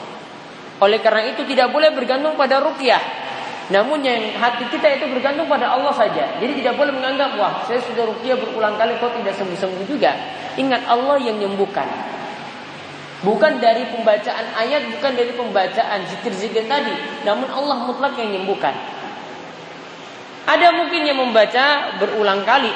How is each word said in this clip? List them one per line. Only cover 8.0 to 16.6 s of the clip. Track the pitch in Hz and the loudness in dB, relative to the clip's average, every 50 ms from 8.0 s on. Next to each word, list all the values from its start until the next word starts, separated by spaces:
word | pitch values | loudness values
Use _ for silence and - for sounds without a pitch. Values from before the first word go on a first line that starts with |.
| 233 214 | -2 -2
ruqyah | 208 - - 262 254 214 | -2 -2 -2 -2 0 0
berulang | 214 214 - 220 220 214 208 208 | -2 -4 -2 0 0 0 2 2
kali | 226 233 240 | 0 0 0
kok | 233 240 240 233 233 | 0 -2 -2 -2 -2
tidak | 202 196 190 | -4 -4 -2
sembuh-sembuh | - 202 185 175 175 190 190 185 180 196 | -2 -4 -4 -4 -4 -4 -4 -4 -4 -4
juga." | 196 294 247 196 156 135 - - - - - - - - | -4 0 2 2 2 2 0 -4 -8 -10 -10 -10 -8 -4
Ingat | - 269 269 254 220 - - | -2 0 0 0 0 2 2
Allah | 233 240 254 277 285 277 | 2 2 4 2 2 2
yang | 254 233 214 | 2 0 -2
menyembuhkan. | 214 202 196 196 196 196 185 - 156 135 127 - - - 117 - - - - - - - - - - - - - - - - - - - - - - - | -2 -2 -2 0 0 0 0 0 -2 -4 -4 -4 -6 -8 -8 -8 -10 -10 -10 -10 -10 -12 -12 -14 -14 -14 -14 -14 -14 -14 -14 -14 -14 -14 -14 -10 -4 0
Bukan | 196 220 233 311 302 269 240 | 0 2 4 4 4 4 4
dari | 233 233 226 240 254 220 | 4 4 4 4 0 -4
pembacaan | - 226 226 220 208 214 - 247 208 214 - - - 226 | -4 0 2 4 4 4 2 -2 -4 -4 -4 -4 -4 -2
ayat, | 226 247 285 294 247 233 220 | -2 0 0 0 -2 -2 -4
bukan | - 254 277 254 | -2 -2 0 0
dari | 240 240 240 247 | 0 0 -2 -2
pembacaan | 247 240 220 190 202 185 175 - 220 226 - 208 196 185 | -4 -4 0 2 2 2 2 2 0 0 0 0 -4 -4
zikir-zikir | - 196 - - 240 196 185 202 226 - 220 | -6 -8 -6 -6 -6 -4 -4 -4 -2 -2 -2